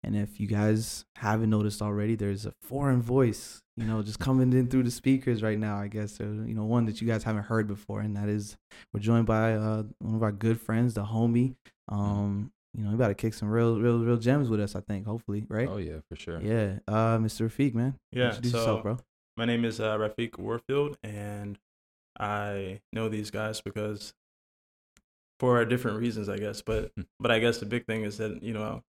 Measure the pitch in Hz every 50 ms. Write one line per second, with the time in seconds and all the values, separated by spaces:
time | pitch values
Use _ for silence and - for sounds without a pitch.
0 | - 107 104 104 104 101 - - 107 101 107 104 104 107 110 110 110 - - -
1 | - _ _ - - 104 107 113 113 107 107 107 104 107 101 - 107 104 101 104
2 | 104 107 113 110 104 101 98 101 110 - - _ - - 123 139 143 139 131 123
3 | 117 117 127 135 131 117 104 - - - - - _ _ _ - 113 110 110 110
4 | 104 107 107 - - 135 131 131 127 127 127 131 123 120 135 131 123 120 120 -
5 | - 135 135 131 127 127 120 107 107 110 107 107 107 107 104 101 101 101 104 107
6 | 104 104 - - - 104 107 107 110 117 113 110 107 110 117 120 117 110 104 -
7 | 110 117 113 107 - 110 110 104 104 - 113 113 107 104 101 101 - - 104 104
8 | 107 107 101 101 104 104 104 107 101 104 - - _ _ - - - _ - 104
9 | 104 110 117 117 113 107 110 110 110 113 110 107 107 110 110 107 107 107 - _
10 | - - 110 110 113 107 104 101 107 113 117 113 - - 113 113 120 123 110 107
11 | 101 104 113 113 117 117 117 120 123 135 127 _ _ - _ _ _ - 104 101
12 | 101 104 104 101 101 101 101 101 104 - _ _ _ _ - 113 107 101 104 117
13 | 131 110 - - - 113 110 - 110 104 107 117 117 117 117 107 113 120 117 117
14 | 113 117 120 117 110 120 135 147 143 117 110 104 101 101 - 95 98 - 104 98
15 | 104 110 107 117 - - 101 104 107 - 110 107 123 - - 104 90 80 80 78
16 | - _ - - - - 85 82 76 104 113 117 107 98 95 101 - - 107 110
17 | 113 113 113 110 110 107 - - 113 113 - - 143 143 110 113 120 135 135 -
18 | _ _ - 123 123 120 107 113 120 123 120 117 113 113 107 110 110 104 113 123
19 | - _ _ _ _ _ _ - 117 120 120 117 117 117 110 110 110 110 107 107
20 | 107 107 107 - 120 113 - - 110 107 113 117 _ - 135 143 143 147 143 -
21 | - 107 104 104 101 101 104 104 104 101 101 - _ _ _ _ _ _ _ _
22 | _ _ _ - 107 104 104 104 104 104 101 98 98 92 95 101 _ _ - 113
23 | 110 110 107 107 104 - - 104 107 110 110 - - 101 - 110 107 107 107 101
24 | - - - _ _ _ _ _ _ _ _ _ _ _ _ _ _ _ _ _
25 | _ _ _ _ _ _ _ _ - 127 123 120 117 110 123 123 123 120 104 110
26 | 117 120 107 110 104 98 107 101 104 104 101 - - - 110 90 80 - _ -
27 | 90 _ _ _ - 120 117 110 113 117 117 - 110 101 117 120 - - 110 110
28 | 107 104 104 107 110 107 - - - 113 113 104 107 107 - 117 -